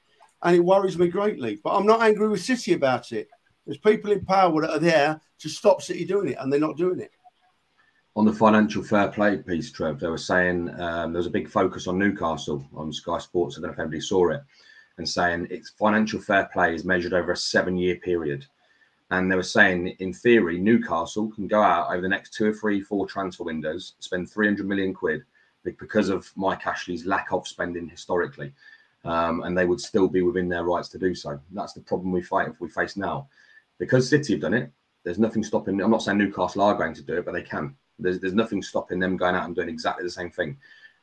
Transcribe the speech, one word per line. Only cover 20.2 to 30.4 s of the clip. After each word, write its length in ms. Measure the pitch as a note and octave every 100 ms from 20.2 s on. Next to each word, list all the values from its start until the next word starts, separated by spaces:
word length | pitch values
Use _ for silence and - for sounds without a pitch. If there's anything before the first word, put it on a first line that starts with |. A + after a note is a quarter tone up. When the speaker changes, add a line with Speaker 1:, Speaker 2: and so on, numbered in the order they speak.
| A#2+ A#2 F2 F2
Speaker 2:
Newcastle 760 | G2 A#2 - E2 E2 G#2+ G#2+
can 160 | - F#2
go 140 | G#2
out 280 | G2+ E2+ D#2
over 80 | F2+
the 80 | F#2
next 240 | F#2+ -
two 140 | - G#2+
or 60 |
three, 280 | G#2+ G#2+ G2+
four 260 | F#2+ G2+ G2
transfer 380 | G2+ F#2+ F2+ E2+
windows, 480 | D#2+ D2+ E2+ - -
spend 300 | - G#2+ F2
three 180 | - G#2
hundred 200 | G2+ G2
million 260 | G2 F#2+
quid 300 | F#2 F2 D2+ - _ _ _
be-, 80 | F#2 F2
because 300 | - G#2+ F#2+
of 200 | F#2 - -
Mike 320 | F#2+ F2+ F#2+
Ashley's 380 | - - F2 E2+
lack 260 | F#2+ -
of 160 | F#2 -
spending 400 | - F2 E2+ E2
historically. 640 | - - F2+ D#2 C#2 C#2+ - - - _ _ -
Um, 380 | E2 E2+ E2
and 140 | F2 F2+
they 60 | F2+
would 140 | F2
still 300 | - G#2+ F#2+
be 140 | F#2
within 260 | F2+ F2